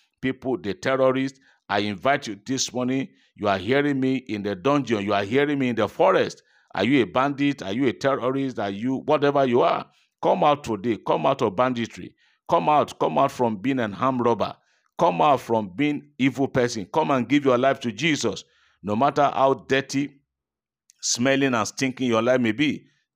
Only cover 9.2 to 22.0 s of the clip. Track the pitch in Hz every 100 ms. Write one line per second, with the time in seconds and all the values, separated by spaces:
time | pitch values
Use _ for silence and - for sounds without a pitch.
9.2 | 143 143 131 120 165 - - _ _ _
10.2 | 160 190 156 143 - 104 117 98 - 165
11.2 | 147 139 110 92 127 120 110 - - -
12.2 | _ _ - 170 160 147 - - 147 151
13.2 | 139 - 120 104 120 131 110 95 127 127
14.2 | 117 104 90 - _ _ _ - 175 170
15.2 | 151 131 - 113 101 92 147 147 - -
16.2 | 135 123 131 135 120 113 90 160 151 135
17.2 | 107 143 135 120 135 135 120 104 165 127
18.2 | 113 95 - _ _ _ 101 107 143 147
19.2 | 143 - 135 123 92 135 135 135 143 -
20.2 | _ _ _ _ _ _ _ _ - -
21.2 | 131 135 139 120 104 - 135 123